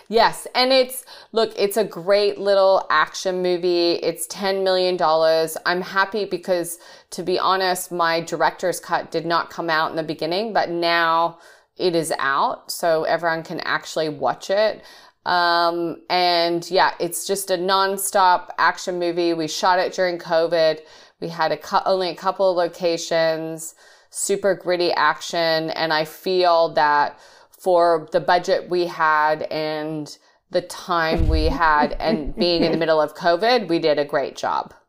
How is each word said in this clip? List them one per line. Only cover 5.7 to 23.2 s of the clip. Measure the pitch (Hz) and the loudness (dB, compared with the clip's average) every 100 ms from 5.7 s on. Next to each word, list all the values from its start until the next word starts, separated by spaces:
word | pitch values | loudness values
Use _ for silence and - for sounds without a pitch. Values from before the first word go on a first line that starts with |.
| 175 | -4
happy | 180 190 196 220 196 | -2 -2 -2 -2 -4
because, | 175 185 180 165 - - - _ | -6 -2 -2 -2 -10 -18 -20 _
to | - | -8
be | 175 185 | -2 0
honest, | - 190 185 180 - | 2 0 0 -2 -6
my | 175 165 165 | -2 0 0
director's | 165 160 156 - 185 160 | -4 0 0 0 -4 -4
cut | - 170 - | -4 -4 -2
did | 165 165 | -6 0
not | 170 - | -2 -2
come | - 170 | -6 -2
out | 156 160 | 0 0
in | 165 | -4
the | |
beginning, | 160 156 156 180 226 | -6 -6 -4 -4 -2
but | 185 156 | 0 0
now | 170 170 170 165 165 170 165 - - _ - | -2 0 2 2 2 0 -4 -20 -20 _ -4
it | 180 170 | -2 0
is | 156 - | -2 -2
out, | 135 139 226 - - | -2 0 -2 -4 -10
so | - 175 160 156 | -4 0 0 0
everyone | 160 170 165 | -2 0 -4
can | 160 170 | -6 -8
actually | - 156 - 170 156 | -4 -4 -4 -4 -4
watch | 143 127 123 - | -2 -2 -4 -2
it. | 196 220 - - - - _ - | 0 0 -2 -12 -20 -20 _ -2
Um, | 175 175 170 170 170 170 - - | 2 4 4 4 0 -4 -6 -2
and | 180 180 175 170 170 165 | 0 2 2 2 0 0
yeah, | 180 180 - | 2 2 0
it's | 170 - - | -6 -4 -4
just | 196 - | -4 -2
a | 180 | -2
nonstop | 180 190 190 196 - 202 185 175 - - | 2 2 2 -2 -2 2 4 2 -2 0
action | 165 180 - 180 | 0 0 -6 -2
movie. | 175 170 170 | -2 0 0
We | 165 156 | -2 -4
shot | - 196 180 | -2 2 2
it | 170 | 0
during | - 180 175 | -2 -2 -2
covid. | 170 165 165 170 160 156 - - - _ | -2 0 2 2 2 0 -8 -20 -20 _
We | 170 | -12
had | 165 160 | -4 -2
a | 151 | -2
cou-, | - 190 - | -2 -2 0
only | 190 180 | 0 -2
a | 151 | -4
couple | 185 185 190 | -4 0 0
of | 175 | 2
locations, | 170 - 175 165 - 165 | -2 -2 -2 -2 -2 0